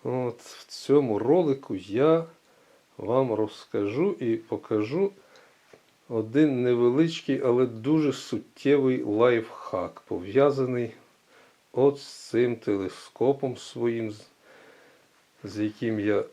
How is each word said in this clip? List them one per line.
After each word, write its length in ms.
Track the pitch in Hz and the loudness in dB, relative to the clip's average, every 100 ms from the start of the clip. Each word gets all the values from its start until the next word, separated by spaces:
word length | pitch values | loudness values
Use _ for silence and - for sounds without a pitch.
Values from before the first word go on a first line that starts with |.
От, 380 | - 127 123 113 | -4 -4 -4 -8
в 240 | - - - | -18 -20 -18
цьому 540 | - - 143 135 104 | -16 2 4 4 0
ролику 560 | 113 170 160 135 - 98 | 4 4 4 -2 -4 -10
я 500 | 95 104 147 165 165 - _ _ _ _ _ - | -4 0 4 2 0 -16 _ _ _ _ _ -14
вам 360 | 95 123 131 | -2 0 0
розкажу 760 | 107 107 - - 107 101 117 190 | 0 -2 -6 -8 -4 -2 -2 -2
і 240 | 185 120 113 | -2 -2 -4
покажу 760 | - 101 - 110 107 151 196 - _ - _ _ _ - _ _ _ | -4 -10 -4 -4 -2 -2 -4 -6 _ -20 _ _ _ -20 _ _ _
один 540 | 117 110 131 156 127 | -6 -2 2 4 2
невеличкий, 800 | 123 120 120 127 165 165 - 135 139 | 2 4 4 4 0 -2 -4 -2 2
але 200 | 120 127 | 2 2
дуже 480 | 113 117 156 151 | -2 0 2 2
суттєвий 920 | - - 117 - - 139 143 131 127 | -2 -6 -8 -8 -4 2 4 4 0
лайфхак, 960 | 123 104 120 117 110 - - 92 90 - _ | -2 2 4 2 -2 -12 -8 -6 -6 -10 _
пов'язаний 840 | 87 90 107 143 135 127 123 117 - _ _ _ _ _ _ _ | -10 -2 2 2 2 -2 -2 -6 -10 _ _ _ _ _ _ _
от 260 | - 139 139 | 2 2 2
з 60 | - | -12
цим 500 | - - 117 123 117 | -20 -4 0 0 0
телескопом 1000 | - 101 95 - - - 120 135 135 123 | -2 -2 -2 -8 -20 -2 0 0 -4 -8
своїм, 540 | - 131 120 117 110 | -14 -4 -4 -2 -6
з, 100 | 104 - _ _ - - - _ _ _ _ _ _ | -10 -18 _ _ -20 -20 -20 _ _ _ _ _ _
з 160 | 104 101 | -14 -4
яким 400 | 107 107 117 110 | -4 -4 -4 -2
я 240 | 104 101 - | 0 0 -2